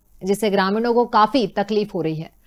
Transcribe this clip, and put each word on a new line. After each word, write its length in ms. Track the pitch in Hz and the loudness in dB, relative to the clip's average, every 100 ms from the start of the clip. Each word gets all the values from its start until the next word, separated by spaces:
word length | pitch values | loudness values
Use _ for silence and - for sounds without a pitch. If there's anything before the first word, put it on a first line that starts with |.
| _ - | _ -12
जिससे 260 | 185 202 220 | -4 -2 0
ग्रामीणों 440 | 196 185 208 240 | 0 0 0 0
को 100 | 233 | 0
काफी 420 | 233 220 214 277 202 | 2 4 4 2 0
तकलीफ 480 | - - 214 208 | -2 -2 -2 -2
हो 80 | 185 | -4
रही 140 | 160 156 | -4 -4
है। 140 | 165 _ | -8 _